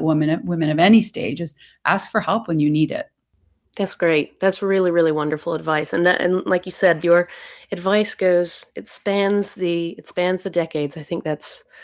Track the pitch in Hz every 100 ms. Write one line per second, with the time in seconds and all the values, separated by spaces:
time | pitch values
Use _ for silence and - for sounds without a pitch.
0 | 156 156 151 170 180 165 151 156 185 220
1 | - - 104 160 165 - - _ - 190
2 | - 214 180 220 226 156 147 151 156 -
3 | - _ _ _ _ _ _ - 196 -
4 | 170 156 139 _ 190 185 196 190 180 170
5 | 165 156 151 151 170 160 160 156 160 -
6 | 175 - 180 185 - 180 185 - 185 156
7 | 170 175 175 - - - - 180 185 208
8 | 208 - 190 175 175 - - - 214 -
9 | 208 202 196 202 202 - 175 170 170 -
10 | - - 180 185 185 170 165 151 143 156
11 | 147 170 156 151 - - - -